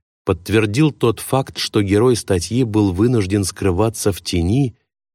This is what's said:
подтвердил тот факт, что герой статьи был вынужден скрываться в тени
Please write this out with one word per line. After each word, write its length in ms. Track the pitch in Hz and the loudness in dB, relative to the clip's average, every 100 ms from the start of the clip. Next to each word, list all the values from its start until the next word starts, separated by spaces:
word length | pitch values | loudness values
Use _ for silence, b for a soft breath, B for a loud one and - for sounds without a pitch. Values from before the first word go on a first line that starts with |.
| _ _ - | _ _ -4
подтвердил 680 | 92 - 107 107 107 151 | -4 0 0 2 2 0
тот 280 | - 123 107 | 2 -2 -2
факт, 380 | - 131 135 - | -2 -2 -2 -6
что 240 | - 113 | -4 -2
герой 340 | 101 101 123 117 | 2 2 4 2
статьи 480 | - 95 - 117 | 0 -4 -2 -2
был 300 | 127 104 104 | 0 2 0
вынужден 500 | 87 117 123 92 104 | 2 2 2 0 -2
скрываться 680 | 92 - 98 90 110 110 104 | -2 -2 -2 0 -2 -2 -4
в 100 | 95 | -4
тени 540 | - 90 82 123 135 - _ _ _ | -4 -2 0 0 -2 -4 _ _ _